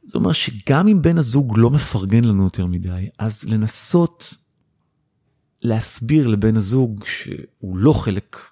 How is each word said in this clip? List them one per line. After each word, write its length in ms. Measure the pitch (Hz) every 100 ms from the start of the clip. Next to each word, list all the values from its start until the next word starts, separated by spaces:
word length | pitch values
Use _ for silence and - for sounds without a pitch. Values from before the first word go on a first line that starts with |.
| -
זה 100 | 117
אומר 140 | -
שגם 540 | 160 - 113 - 143 202
אם 140 | 202
בן 160 | 156 170
הזוג 360 | 131 131 131 107
לא 120 | 117
מפרגן 540 | 143 - 104 95 113
לנו 200 | 120 101
יותר 220 | 95 - 90
מדי, 440 | 90 90 90 95 _
אז 260 | 107 107 -
לנסות 840 | 110 107 - - 175 170 _ - - _ _ _ _ _ _ _ _ _ _ _ _
להסביר 680 | 120 110 - - 117 151 131
לבן 300 | 104 107 110
הזוג 460 | 98 127 123 101 -
שהוא 720 | - - - - _ 98 92
לא 160 | 113
חלק 440 | 107 - 98 - - -